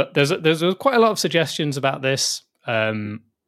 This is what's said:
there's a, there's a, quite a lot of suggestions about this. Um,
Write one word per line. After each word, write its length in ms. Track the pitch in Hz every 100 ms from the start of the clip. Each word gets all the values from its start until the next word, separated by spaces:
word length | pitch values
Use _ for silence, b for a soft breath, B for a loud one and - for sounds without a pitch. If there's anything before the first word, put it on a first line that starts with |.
| -
there's 180 | 147 143
a, 60 | 185
there's 240 | 160 160
a, 140 | 170 190
quite 200 | 269 240
a 40 |
lot 120 | 220
of 80 | 202
suggestions 580 | 175 165 156 - 151 139
about 240 | 135 147
this. 420 | 135 135 - - _ _ -
Um, 540 | 113 110 110 104 110 _ _